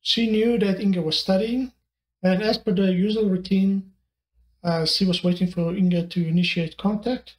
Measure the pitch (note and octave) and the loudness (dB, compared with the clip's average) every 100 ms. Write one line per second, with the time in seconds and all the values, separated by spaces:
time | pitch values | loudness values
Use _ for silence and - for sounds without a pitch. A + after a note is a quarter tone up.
0 | - - A3+ G#3+ A#3 A#3 G3+ F#3 G3+ F3+ | -2 0 2 2 2 2 0 0 0 0
1 | D#3 D#3 - F#3+ A3 B3 B3+ _ _ _ | -2 -4 0 0 0 -2 -4 _ _ _
2 | _ _ F#3 F#3 G#3+ A3 - F#3+ G3 F3+ | _ _ 0 0 0 -2 0 0 2 2
3 | G3+ G#3+ G#3 F#3 F#3 F#3+ G3 G3 F#3+ _ | 0 0 0 -2 0 0 2 0 -6 _
4 | _ _ _ _ _ _ F3 E3 D#3 - | _ _ _ _ _ _ -2 0 0 0
5 | F#3+ F3 F3+ F3 F3+ - E3+ F#3+ F3+ F3 | 0 2 0 0 -2 -2 -4 2 2 2
6 | E3+ - E3 E3+ F3 - D#3+ - G3+ G#3+ | -2 -4 0 2 2 0 -4 -4 -4 -2
7 | A#3 B3+ - | -4 -6 -8